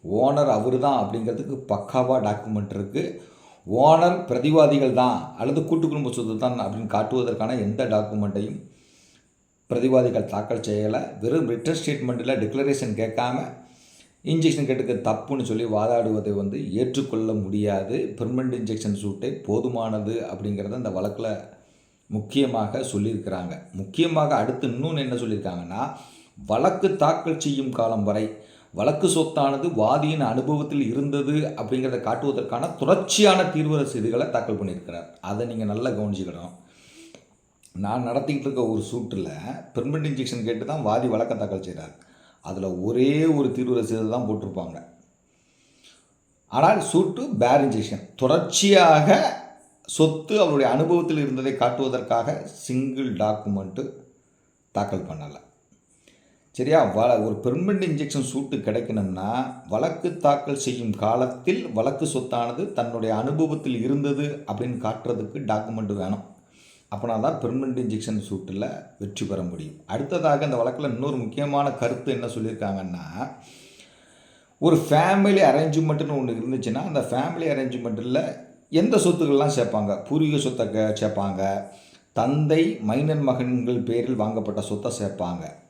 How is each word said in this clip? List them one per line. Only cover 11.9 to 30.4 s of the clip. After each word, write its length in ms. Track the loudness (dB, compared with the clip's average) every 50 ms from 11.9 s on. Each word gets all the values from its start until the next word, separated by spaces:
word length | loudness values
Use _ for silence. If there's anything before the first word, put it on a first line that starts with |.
| -4 -2 -2 -4 -4 -2 -2 -2 0
டிக்ளரேஷன் 640 | 0 0 -2 0 0 0 2 0 0 -2 -4 -2 -2
கேட்காம 480 | -2 -2 0 -2 -2 0 -2 -4 -4 -6 -10 -16 -20 -20 -20 _ -20 -20 -20 -20 -20 _ _ _ _
இன்ஜெக்ஷன் 420 | -2 0 4 4 4 4 2 0 0
கேட்டுக்க 260 | 0 0 0 -2 -2 -2 0
தப்புன்னு 420 | -2 -2 -2 -2 -4 -4 -4 -2
சொல்லி 220 | -2 -2 -2 0 0
வாதாடுவதை 640 | 0 0 2 2 2 2 2 2 0 0 0 -2 -2
வந்து 240 | -2 -2 -2 -4 -4 -6 -4 0
ஏற்றுக்கொள்ள 580 | 0 0 0 0 -2 -2 -2 -2 -2 0 0 0
முடியாது. 600 | -2 -2 -2 -2 0 0 0 0 0 -2 -2 -2 -4 -4 -4 -4
பெர்மனன்ட் 460 | -6 -4 -2 -2 -2 -2 -2 -2 -4
இன்ஜெக்ஷன் 420 | -4 -4 -4 -2 -2 -2 -4 -2
சூட்டே 280 | -4 -6 -6 -4 -6 -6 -6 -6 -2
போதுமானது 760 | 0 0 0 0 0 -2 -2 -4 -2 -2 -4 -4 -2 -4 -4 -6
அப்படிங்கிறத 520 | -6 -8 -8 -6 -4 -4 -4 -4 -6 -6
அந்த 140 | -6 -6 -4
வழக்குல 380 | -4 -4 -4 -4 -4 -4 -4 -4 -4 -6 -8 -16 -20 -20 _ _ _ _ _ _ _ _ _ _
முக்கியமாக 680 | -6 -6 -6 -2 0 0 2 2 2 -2 -2 -2 -2 -4 -6
சொல்லியிருக்கிறாங்க. 680 | -2 -2 0 0 0 -2 -4 -4 -6 -6 -6 -6 -8 -10 -12 -14 -14 -10
முக்கியமாக 580 | -10 -10 -8 0 0 0 2 4 2 2 4 2
அடுத்து 300 | 2 2 0 -2 -2 -4
இன்னொன்னு 360 | -4 -4 -2 -4 -2 -2 -2 -2
என்ன 140 | -2 -4
சொல்லியிருக்காங்கன்னா, 680 | -4 -2 -2 -4 -4 -4 -6 -6 -6 -8 -8 -6 -6 -6 -6 -8 -12 -18 -20 -20 -20 -20 _ _ -20
வழக்கு 500 | -4 -2 0 2 2 2 2 2 0 0 2
தாக்கல் 460 | 4 4 2 2 2 0 -2 -4 -2 -2
செய்யும் 340 | -2 -2 0 -2 -2 0
காலம் 300 | 0 0 0 0 0 0
வரை 180 | 0 0 0 0 -2 -6 -10 -18 -20 -20 -20 -20 _ -4
வழக்கு 320 | 0 2 2 2 4 2 4
சொத்தானது 580 | 4 4 2 0 0 0 2 2 0 0 -2 -2 0
வாதியின் 500 | 2 4 4 4 4 2 0 0 0 0
அனுபவத்தில் 600 | 0 0 0